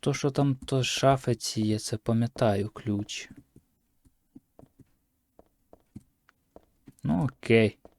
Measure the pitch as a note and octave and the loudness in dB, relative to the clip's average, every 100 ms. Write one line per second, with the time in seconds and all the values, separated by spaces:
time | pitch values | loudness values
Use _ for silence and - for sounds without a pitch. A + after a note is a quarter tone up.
0 | - C3+ D3 C3+ C#3 C3 - C3+ B2 - | -2 0 -2 2 0 0 -2 -2 -2 2
1 | C3+ C3+ - A#2 - - G#2+ G#2+ - A#2 | 4 2 0 -4 -2 -2 0 0 -4 -6
2 | - A2+ A#2 - A#2+ G2+ G2+ - - G2+ | 0 0 0 0 2 2 -2 -6 -4 -4
3 | G#2+ - - - - - _ _ _ _ | -4 -10 -12 -20 -20 -20 _ _ _ _
4 | _ _ _ - _ - - _ - _ | _ _ _ -20 _ -20 -20 _ -20 _
5 | _ _ _ _ _ _ _ - _ - | _ _ _ _ _ _ _ -20 _ -20
6 | _ _ _ _ _ - _ _ - - | _ _ _ _ _ -20 _ _ -20 -6
7 | C#3 E3 C#3+ - - A2+ G#2+ - - | -2 0 0 -4 2 4 4 0 -20